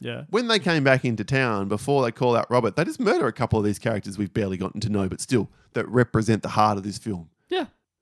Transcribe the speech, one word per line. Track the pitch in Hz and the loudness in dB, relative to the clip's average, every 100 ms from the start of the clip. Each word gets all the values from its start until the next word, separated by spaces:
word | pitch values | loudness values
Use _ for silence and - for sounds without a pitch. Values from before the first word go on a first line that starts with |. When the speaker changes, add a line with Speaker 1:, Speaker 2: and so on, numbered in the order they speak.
Speaker 1:
Yeah. | 120 117 151 | -12 -10 -4
Speaker 2:
When | 208 233 | -2 2
they | 214 | 2
came | 175 165 | 2 4
back | 135 131 | 4 4
into | 123 107 | 2 -2
town, | 98 139 127 101 98 | -2 0 0 0 -2
before | 104 - 143 | -2 0 0
they | 120 | 0
call | - 127 | 0 2
out | 113 - | 2 2
Robert, | 123 110 143 | 2 2 0
they | |
just | 185 - | -2 -2
murder | 214 349 123 | 0 0 0
a | |
couple | - 117 110 | -2 0 2
of | |
these | 104 98 | 0 0
characters | 117 107 101 98 | -2 -4 -4 -6
we've | 98 | -4
barely | 113 98 90 | -2 -4 -4
gotten | 95 104 | -6 -6
to | 104 | -2
know, | 104 92 | -2 -2
but | - | -4
still, | - 123 - _ _ | -2 0 0 _ _
that | 120 - | -8 0
represent | 123 120 110 110 107 | 2 4 2 2 0
the | 87 | 0
heart | 95 107 101 | 2 2 2
of | |
this | 101 95 | -4 -8
film. | 113 90 80 _ - | -8 -10 -12 _ -8
Speaker 1:
Yeah. | 370 277 _ _ _ | -6 -6 _ _ _